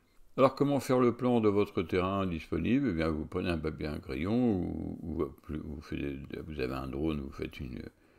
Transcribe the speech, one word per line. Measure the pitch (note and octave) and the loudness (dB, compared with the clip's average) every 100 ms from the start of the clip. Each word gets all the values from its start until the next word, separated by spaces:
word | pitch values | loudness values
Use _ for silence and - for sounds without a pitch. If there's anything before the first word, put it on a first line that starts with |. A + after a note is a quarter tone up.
| _ _ - - | _ _ -8 4
Alors | C3 | 4
comment | - C#3+ C#3 | 6 2 2
faire | - B2+ | 2 4
le | B2 A2+ | 4 4
plan | B2 A#2+ | 2 4
de | G#2+ | 6
votre | G2+ G2+ G#2+ | 4 2 0
terrain | E2+ F#2 F#2 G2 F#2+ | 0 2 2 0 0
disponible ? | E2 - E2 F2+ C3 C3+ | -2 -2 0 2 2 2
Eh | |
bien | D#2+ D#2+ | 2 2
vous | D#2 | 0
prenez | D#2 F#2 F#2 | -2 -2 0
un | D#2+ | 0
papier, | D#2 D2+ D2+ | -2 -4 -6
un | D2+ | -6
crayon, | - C2 F2+ A#2+ B2 F#2+ | -6 -4 0 2 4 2
ou, | E2 D#2+ E2 E2 | 0 -4 -6 -6
ou | E2+ D#2 C#2+ - - | -6 -2 -4 -4 -8
vous | D#2 D#2 D2 | -8 -6 -10
faites, | - D2+ C#2+ C#2 C#2 - E2 | -8 -6 -6 -6 -10 -10 -8
vous | D2 | -6
avez | B1+ | -4
un | C2 C2+ | -4 -6
drone, | C#2 D#2+ D2 | -2 -2 -2
vous | C2 | -6
faites | - D2 - | -8 -10 -8
une, | B1+ A#1 - _ _ | -10 -10 -12 _ _